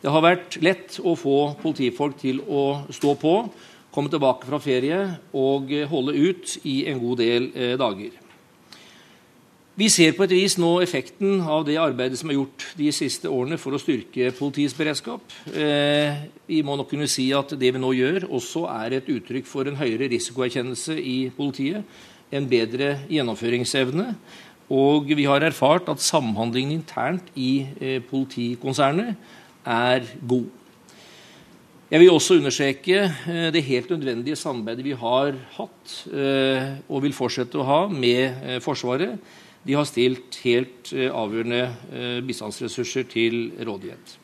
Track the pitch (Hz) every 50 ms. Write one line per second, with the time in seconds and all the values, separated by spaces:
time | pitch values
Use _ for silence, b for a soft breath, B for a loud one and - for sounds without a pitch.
0 | - 147 147 160 160 170 180 170 - - - - 151 180 190 190 - - - -
1 | - 180 165 - - 139 139 143 147 147 147 - - 160 147 143 135 120 120 -
2 | 175 143 131 - - 135 131 135 - 214 156 139 139 139 143 143 143 - 139 -
3 | - 143 143 139 - 156 170 214 240 208 B B B B B B B B - 147
4 | 143 143 165 151 139 131 123 - - 127 143 147 - 147 127 127 127 143 165 190
5 | 202 190 175 147 - - - 143 131 135 139 139 135 131 147 147 147 139 165 139
6 | 127 143 147 143 151 185 185 180 - - - - - 151 135 135 - - 143 127
7 | 117 120 127 120 117 117 120 120 123 123 - 135 123 123 123 131 135 113 98 95
8 | 104 113 - - - - - - _ _ _ _ B B B B B B B B
9 | B B B B B B B B _ _ _ _ _ _ _ - 208 220 - -
10 | 165 160 151 175 196 180 185 180 190 196 185 180 170 170 170 180 180 175 - 135
11 | 127 - - - 202 196 196 190 175 156 151 156 160 147 151 160 165 151 127 123
12 | 127 131 127 120 - 160 143 139 135 135 - - - - - 170 147 151 147 -
13 | 160 131 - - - 165 147 127 123 135 165 - - 131 135 135 - - 135 113
14 | - - - 127 123 127 127 127 143 143 135 143 143 139 120 - 156 156 147 -
15 | - 233 240 214 - B B B B 151 - - 151 151 147 147 143 147 147 147
16 | 147 147 147 143 151 - - - _ - 165 156 147 143 143 139 139 - - 143
17 | 147 131 - - 127 131 135 139 135 139 156 135 127 127 127 131 131 127 131 127
18 | 127 135 175 196 185 - - 127 - - - 165 170 180 135 113 110 117 131 131
19 | 131 - 147 113 - - 120 135 117 - - 143 135 143 143 135 151 120 110 110
20 | 135 131 120 117 - - 123 131 127 123 120 131 120 127 123 - - - 160 156
21 | - 135 127 131 131 127 123 - 143 139 - - 139 143 185 214 101 B B B
22 | B B B B B B - 143 139 127 127 117 113 110 120 123 139 143 143 139
23 | 139 - 160 151 131 117 110 - 117 117 123 123 120 - - 139 131 127 135 165
24 | 214 254 220 - B B B B B B B B _ _ 139 135 139 139 147 151
25 | 147 139 151 147 139 143 139 139 151 160 139 - 135 135 160 180 180 - 151 139
26 | - - - 156 135 113 107 101 113 117 117 127 131 143 151 165 160 - - 123
27 | 113 139 180 185 185 - - 139 127 127 135 139 135 135 139 - 139 131 131 127
28 | 120 - - 135 135 131 - 120 120 120 123 117 - 139 131 143 143 135 147 175
29 | 226 240 202 B B B B B B B B B _ 123 117 117 120 123 127 131
30 | 120 113 - - - 120 127 123 113 - - - - - - _ - B B B
31 | B B B B B B B B B B B B - - - - - _ - 156
32 | 175 185 170 151 - - 185 165 143 139 123 - 147 139 131 - - 190 185 202
33 | 202 185 151 131 - 170 170 165 165 165 156 165 147 131 131 123 123 - 180 160
34 | 139 135 120 113 123 139 156 - - 156 131 120 107 110 113 123 131 143 143 117
35 | 113 131 123 131 139 143 135 127 127 - - - 214 - - _ _ - - -
36 | - - - 139 139 139 139 135 135 135 135 131 131 135 135 139 - - 160 135
37 | 139 147 135 - 131 117 - - 123 123 - 151 135 131 143 156 190 208 190 139
38 | 127 123 120 123 131 135 127 131 135 131 127 123 - 160 139 - - 123 123 135
39 | 180 233 240 196 B B B B B B B B _ - 139 147 147 143 - 117
40 | 123 127 131 123 - - - - - 123 120 123 127 123 - - - - - 135
41 | 127 131 - - 110 101 107 113 113 120 120 123 123 127 120 120 - - 135 123
42 | 123 123 123 123 123 131 120 - 113 107 101 - 127 113 - - 120 117 - 131
43 | 127 123 - 113 113 113 117 117 113 117 - 98 117 113 101 95 104 - 117 -
44 | - - - _